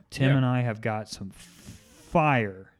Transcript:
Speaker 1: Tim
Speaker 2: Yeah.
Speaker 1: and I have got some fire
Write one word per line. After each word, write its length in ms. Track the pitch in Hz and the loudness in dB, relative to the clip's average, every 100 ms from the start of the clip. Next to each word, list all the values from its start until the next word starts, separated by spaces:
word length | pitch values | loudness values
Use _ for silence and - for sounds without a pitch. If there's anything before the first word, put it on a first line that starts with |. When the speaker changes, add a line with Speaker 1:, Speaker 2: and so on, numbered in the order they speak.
| - | -14
Speaker 1:
Tim 200 | - 135 | 0 2
Speaker 2:
Yeah. 60 | 139 | 4
Speaker 1:
and 80 | 127 | 2
I 160 | 123 | 0
have 180 | 123 110 | -2 -2
got 280 | 113 107 104 | -4 -6 -8
some 220 | - 98 | -12 -14
fire 1400 | - - - - - - - - 175 151 131 107 95 95 | -14 -20 -20 -20 -20 -20 -20 -2 2 4 2 0 -6 -18